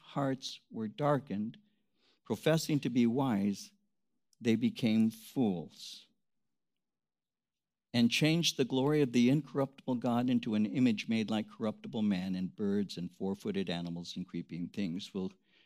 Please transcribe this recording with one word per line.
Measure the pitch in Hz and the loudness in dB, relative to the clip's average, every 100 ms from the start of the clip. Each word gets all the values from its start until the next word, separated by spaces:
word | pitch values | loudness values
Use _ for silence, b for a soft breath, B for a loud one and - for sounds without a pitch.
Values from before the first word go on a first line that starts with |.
hearts | - 147 139 131 - - _ | -10 -4 -2 -4 -8 -14 _
were | 113 107 | -8 -8
darkened. | 104 147 139 - 104 110 - _ _ _ _ _ _ | -2 0 0 0 -6 -6 -10 _ _ _ _ _ _
Professing | - 113 156 160 - 147 | -8 -2 2 2 0 -2
to | 131 | 0
be | 123 117 | 2 2
wise, | 127 135 101 101 98 - _ _ _ _ _ _ _ | 2 0 0 0 -4 -10 _ _ _ _ _ _ _
they | 117 | 0
became | 113 120 - 113 110 110 | 2 0 0 2 4 2
fools, | - - 139 110 87 76 - - - - _ _ _ _ _ _ _ _ _ _ _ _ _ _ _ _ _ _ | 0 -8 0 0 0 -8 -16 -18 -18 -20 _ _ _ _ _ _ _ _ _ _ _ _ _ _ _ _ _ _
and | 120 117 | 2 4
changed | - 156 165 156 - | 4 2 4 2 0
the | |
glory | 123 131 139 151 | 0 2 2 2
of | 135 | 4
the | 123 120 | 4 6
incorruptible | 147 - 143 135 - - 123 | 4 0 -2 -4 -4 -4 -2
God | 123 120 123 | 0 0 2
into | 120 117 | 0 2
an | 107 | 0
image | 101 131 123 104 - | 2 4 4 4 0
made | 113 107 | -2 0
like | 110 104 | -2 -2
corruptible | - 110 104 104 117 | -4 -4 -4 -8 -2
man | 104 92 95 | 0 0 0
and | 92 92 | -2 -4
birds | - 101 101 95 - | -2 0 0 -2 -6
and | 87 | -10
four-footed | - 95 98 107 95 90 | -6 -6 -4 -4 -4 -2
animals | 85 87 85 85 92 | -4 -4 -8 -8 -10
and | 87 | -8
creeping | 85 - 82 82 | -8 -8 -8 -8
things." | - 92 87 - | -6 -6 -6 -8
We'll | 98 92 - _ _ | -8 -8 -10 _ _